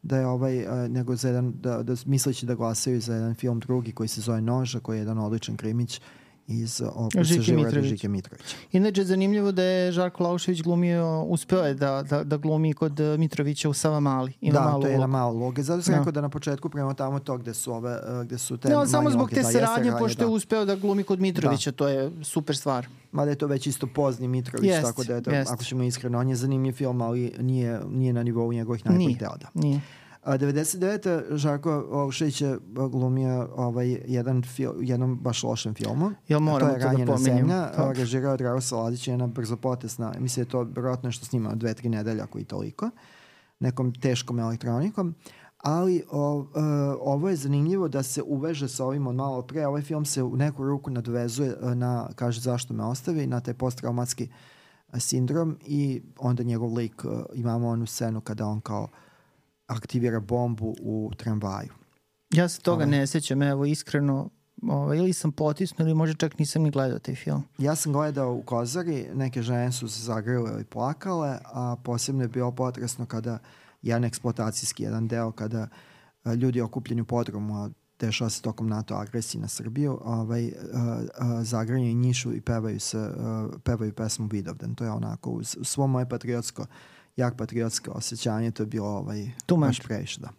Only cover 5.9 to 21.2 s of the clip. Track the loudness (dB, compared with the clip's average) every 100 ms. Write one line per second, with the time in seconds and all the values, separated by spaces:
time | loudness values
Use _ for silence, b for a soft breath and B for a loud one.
5.9 | -6 B B B B -6 -4 -4 -4 -4
6.9 | -2 0 2 4 6 6 6 6 4 2
7.9 | 0 0 -2 -4 -14 -14 -14 0 4 4
8.9 | 4 4 4 4 4 2 4 4 4 2
9.9 | 2 0 0 0 2 0 0 2 4 4
10.9 | 4 2 0 0 0 2 4 4 2 2
11.9 | 2 2 0 2 0 2 4 4 2 0
12.9 | 2 2 4 2 2 0 0 0 2 2
13.9 | 4 2 2 -2 -2 4 4 6 4 4
14.9 | 4 2 2 2 2 -2 -2 0 0 4
15.9 | 4 4 2 -2 -2 -2 -2 -2 -2 -2
16.9 | -2 -2 -2 -2 -4 -4 -6 -4 -4 -4
17.9 | -6 -4 -6 -4 -6 -4 0 4 6 6
18.9 | 4 6 4 4 2 4 6 4 4 2
19.9 | 4 2 2 2 2 2 2 2 2 2
20.9 | 2 2 2